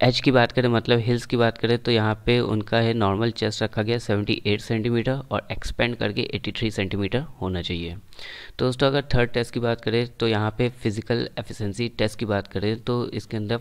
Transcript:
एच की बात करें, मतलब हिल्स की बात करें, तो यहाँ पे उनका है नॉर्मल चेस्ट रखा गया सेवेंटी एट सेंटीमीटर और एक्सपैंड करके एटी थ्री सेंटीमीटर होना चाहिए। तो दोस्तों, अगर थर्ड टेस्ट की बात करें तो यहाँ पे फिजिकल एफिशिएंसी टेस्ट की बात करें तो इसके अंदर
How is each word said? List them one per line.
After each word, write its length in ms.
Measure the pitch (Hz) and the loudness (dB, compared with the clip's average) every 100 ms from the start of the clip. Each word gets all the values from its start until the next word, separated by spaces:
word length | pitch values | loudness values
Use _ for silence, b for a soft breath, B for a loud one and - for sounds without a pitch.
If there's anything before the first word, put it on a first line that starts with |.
एच 160 | 123 - | 2 4
की 100 | 143 | 4
बात 200 | 127 117 | 4 4
करें, 160 | 127 123 | 2 2
मतलब 300 | 117 117 120 | 2 4 2
हिल्स 240 | 113 120 - | 4 -2 0
की 100 | 120 | 2
बात 220 | 113 - | 2 2
करें, 180 | 113 120 | 0 0
तो 120 | 120 | 2
यहाँ 240 | 113 107 107 | 2 2 0
पे 220 | - 123 | 2 2
उनका 380 | 110 107 104 117 | 2 -2 2 2
है 140 | 117 | 4
नॉर्मल 360 | 117 98 98 117 | 4 2 2 0
चेस्ट 300 | - 110 - | 0 -2 0
रखा 200 | 110 117 | -2 0
गया 160 | 107 120 | 0 0
सेवेंटी 420 | - 104 104 107 107 | 0 0 0 0 0
एट 140 | 104 | -2
सेंटीमीटर 600 | - 113 117 117 123 135 - | 0 -2 0 0 0 -4 -4
और 160 | 104 - | -4 -4
एक्सपैंड 420 | 95 - - 120 117 | -6 -6 -2 -2 0
करके 260 | 110 120 - | -2 -2 -4
एटी 180 | 107 107 | -4 -6
थ्री 180 | - 113 | -4 -4
सेंटीमीटर 500 | 104 95 101 98 123 160 - | -2 -2 -2 0 -2 -4 -6
होना 220 | 92 90 | -4 -4
चाहिए। 320 | 85 85 85 92 - B B B B - | -4 -6 -6 -10 -14 B B B B -2
तो 60 | 127 | -2
दोस्तों, 200 | 123 139 | 2 2
अगर 160 | 143 - | 2 2
थर्ड 160 | 123 120 | 2 4
टेस्ट 240 | 123 117 | 0 -2
की 60 | 120 | -2
बात 200 | 117 113 | -2 0
करें 260 | 107 117 120 | 0 0 -2
तो 180 | - 117 | 0 2
यहाँ 260 | 104 107 - | 2 0 0
पे 100 | 123 | -2
फिजिकल 560 | - 117 104 - 117 - - | 0 -2 -2 -2 -2 -2 -8
एफिशिएंसी 500 | - - 104 98 117 | -10 -6 -6 -4 -4
टेस्ट 280 | - 107 - | -2 -2 -2
की 80 | 107 | -2
बात 220 | 101 98 | -2 -2
करें 280 | 98 104 113 | -4 -2 -2
तो 260 | 120 120 - | -2 -2 -2
इसके 280 | 107 - 113 | -6 -6 -6
अंदर 200 | 107 120 | -4 -4